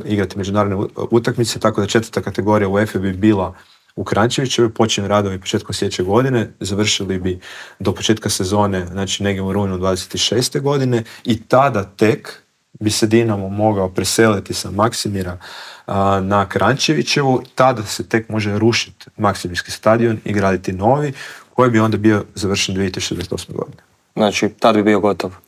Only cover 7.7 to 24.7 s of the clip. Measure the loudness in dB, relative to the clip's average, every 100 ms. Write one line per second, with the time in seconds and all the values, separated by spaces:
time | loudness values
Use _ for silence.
7.7 | -6 -4 -2 0 0 0 -4 -2 0 2
8.7 | 0 -4 -6 -6 -4 -2 -2 -2 -2 -2
9.7 | -2 -2 -2 -4 -4 -2 0 -2 -2 -2
10.7 | 0 0 0 -2 -10 -4 -4 2 4 4
11.7 | 2 -4 0 2 2 -4 -20 _ _ _
12.7 | -4 -2 0 2 4 4 0 -4 0 2
13.7 | 2 0 -2 -2 2 4 2 -2 -8 -6
14.7 | 0 0 0 -4 -4 -6 -8 -14 -18 -18
15.7 | -18 -6 0 2 0 2 0 2 0 0
16.7 | 0 0 0 0 0 2 0 -2 2 2
17.7 | 2 -4 -8 -2 -2 -2 -4 -2 2 2
18.7 | 2 -4 -12 -20 -2 -2 -2 -6 -8 -8
19.7 | -4 2 4 2 0 -2 0 2 0 -2
20.7 | 0 2 2 0 -6 -14 -18 -10 0 2
21.7 | 4 2 4 4 2 0 -6 -2 -2 -2
22.7 | -2 -2 -4 -6 -6 -6 -8 -8 -8 -8
23.7 | -12 _ _ _ 0 0 2 -2 2 4